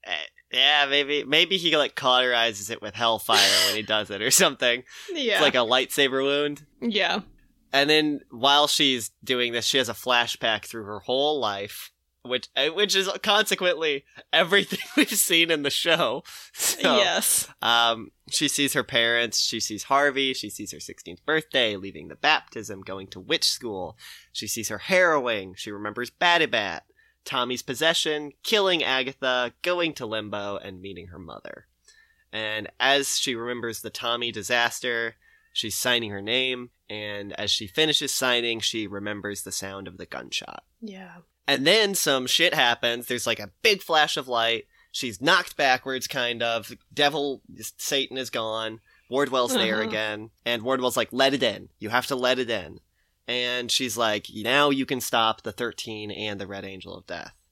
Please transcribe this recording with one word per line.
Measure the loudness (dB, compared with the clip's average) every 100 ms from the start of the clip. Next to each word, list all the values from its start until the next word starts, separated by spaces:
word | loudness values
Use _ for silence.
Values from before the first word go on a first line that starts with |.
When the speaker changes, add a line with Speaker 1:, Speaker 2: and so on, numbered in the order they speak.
| -4
Speaker 1:
Eh, | -6 -6 _ _
yeah, | 2 4 6 4
maybe, | 2 2 -2
maybe | -2 -2 0 0
he, | 2 2
like, | 2 0
cauterizes | 2 4 4 2 0 -2 -10
it | -8
with | -10 -2
hellfire | 0 0 2 4 6 4 2
when | -2
he |
does | 0 -2 -2
it | -4
or | 2
something. | 4 4 4 0 0 -4 -18 -10
Speaker 2:
Yeah. | -4 0
Speaker 1:
It's | 4
like | 4 4
a |
lightsaber | 4 2 2 2 2 2
wound. | 0 0 0 -4 -14 _
Speaker 2:
Yeah. | -2 0 0 0 -4 -20 _ _ _
Speaker 1:
And | 2 4
then | 4 4 -2 -8
while | 0 4 6 4
she's | 4 2 0 -4 _
doing | -2 0 0
this, | 0 0
she | 0
has | 0
a |
flashback | -4 2 2 2 -2 -2 -2 -6
through | -12
her | -10 -10
whole | -2 0 2 0
life, | -2 -4 -8 -12 -18 _ _ _
which, | -6 -4 -4 -2
uh, | -2
which | 0 0 2
is | 0 -2
consequently | 2 2 2 2 2 2 0 -2 _ -20 0
everything | 2 4 4 2 -6 -2
<laughs> | 2
we've | 2
seen | 2 2 4 4
in | 2
the | 0
show. | 0 2 2 2 -2 -8 -20 -18
So, | -4 -4 2 4 4
Speaker 2:
Yes. | 4 2 2 0 -2 -2
Speaker 1:
um, | 2 4 4 0 -6 _ -6
she | -2 0
sees | 2 0
her | 0
parents, | 0 2 2 2 0 0
she | -2 -2
sees | -4 -6 0
Harvey, | 2 2 2 -2 -4
she | -8
sees | -10 -12
her | -12
sixteenth | -16 -16 -16 -10 -2
birthday, | -2 0 0 2 -2
leaving | -8 -12 -16
the | -2
baptism, | 0 0 -2 -12 -10 -12
going | -10 -12 -12
to | -16
witch | -4 0 0
school. | -2 -6 -6 -8 -12 -20 -20 _
She | -12 -8
sees | -6 -6
her | -8
harrowing, | 0 4 4 2 0 -2 -4 -12
she | -10
remembers | -8 -8 -6 -8
Badabat, | _ 2 4 2 0 -2 -6 _ _ _ _ -6
Tommy's | -4 -2 -4
possession, | -6 0 2 2 0 -2 -6 _
killing | 0 2 4 2
Agatha, | 2 0 -2 -2 0 0 -2 _
going | -2 0 -2
to | -4 -6
Limbo, | -6 -4 -6 -6 -8
and | -10 -12
meeting | -14 -14 -16
her | -16
mother. | -14 -14 -16 -18 _ _ _ _ _ _ _
And | -6 -4 -4 -8 _
as | 2 4 2 -2
she | -2
remembers | -4 -4 -6 -6 -8
the | -10
Tommy | -8 -4 -4 -4
disaster, | -6 -2 2 2 0 -4 -4 -4 -8 _ _ _
she's | -6 -4 -2
signing | 0 0 0
her | -6
name, | -2 0 0 -4 -10 _ _
and | -10 -8 -8 -10 -6
as | -4
she | -4 -4
finishes | 0 2 2 -2
signing, | 0 2 2 0 -2
she | -2 -4 -6
remembers | -6 -6 -6 -8 -8
the | -8
sound | -8 -8 -10 -12
of | -14
the | -12
gunshot. | -12 -8 -8 -8 -16 _ _
Speaker 2:
Yeah. | -16 -14 -18 -20 _ _ -2
Speaker 1:
And | 2 4
then | 4 4 0
some | 2 0 2
shit | 2 4
happens. | 4 2 2 0 -2 -4
There's, | -4 -2
like, | -4
a | -6 _
big | 2 2
flash | 2 4 4 0
of | 0
light. | 0 2 0 -4 _ _
She's | -6 -6 -2
knocked | 4 4 2 0
backwards, | 2 2 0 -6 -4
kind | -2 -2 0
of. | 0 -2 -6 -18 _
Devil, | 0 2 2 -4 -4 -12 -16 -16 -10
Satan | -2 -2 -2 -6
is | -6
gone. | -4 -4 -4 -6 -10 _ _ _
Wardwell's | -2 0 2 2
there | 2 0 0
Speaker 2:
Uh-huh. | 0
Speaker 1:
again. | -2 -2 -4 -10 _ -4
And | -2
Wardwell's | 0 2 2 0
like, | -2
"Let | 4 4
it | 4
in. | 0 -2 -14 _
You | 0
have | 0 0
to | 0
let | 2 2
it | 0
in." | -2 -6 -16 _ _ _ _ -6
And | -2 -2 -2 -2
she's | -2 -2 0
like, | 2 0 -4
"Now | -6 2 4 4
you | 2 -2
can | -4
stop | 0 2 2 0
the | -8
thirteen | -6 -6 -6 -10 -10 -10
and | -8 -6 -6
the | -8
Red | -10 -10
Angel | -14 -14 -16
of | -12
Death." | -12 -12 _ _